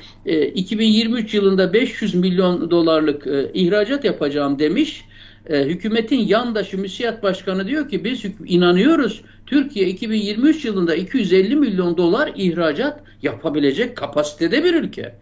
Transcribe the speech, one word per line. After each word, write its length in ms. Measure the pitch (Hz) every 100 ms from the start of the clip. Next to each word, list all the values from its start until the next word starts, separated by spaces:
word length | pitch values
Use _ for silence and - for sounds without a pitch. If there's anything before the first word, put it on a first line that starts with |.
| - - -
e, 200 | 160 143
iki 320 | - 190 214
bin 80 | 220
yirmi 340 | 214 226 240
üç 140 | 220
yılında 380 | 208 196 190 185
beş 300 | 196 254 -
yüz 120 | 208
milyon 560 | 180 180 180 185 175 165
dolarlık, 560 | 170 165 160 156 143 123
e, 240 | 139 135
ihracat 500 | - 180 208 208 285
yapacağım 540 | 233 160 147 147 143 139
demiş. 460 | 151 196 302 - - - - - -
E, 180 | 147
hükümetin 540 | 139 180 220 226 226 277
yandaşı 600 | 202 202 240 214 190 190
müsiyat 440 | 196 - 240 220
başkanı 440 | 202 185 - 190 190
diyor 220 | 294 294
ki, 160 | 185
"Biz 200 | 175 262
hük-, 120 | 196 - 160
inanıyoruz. 760 | 175 175 180 240 320 240 - - - -
Türkiye 420 | 277 277 208 185
iki 220 | 190 233
bin 80 | 214
yirmi 300 | 202 214 277
üç 160 | 311
yılında 300 | 240 196 175
iki 240 | 156 190 262
yüz 140 | 196
elli 240 | 185 196 294
milyon 400 | 269 185 175 170
dolar 360 | 170 208 302 -
ihracat 640 | 190 160 165 147 277 - - -
yapabilecek 760 | 139 - 165 147 139 139 240 -
kapasitede 680 | 143 147 147 - 165 233
bir 100 | 339
ülke." 400 | 339 - - 113 -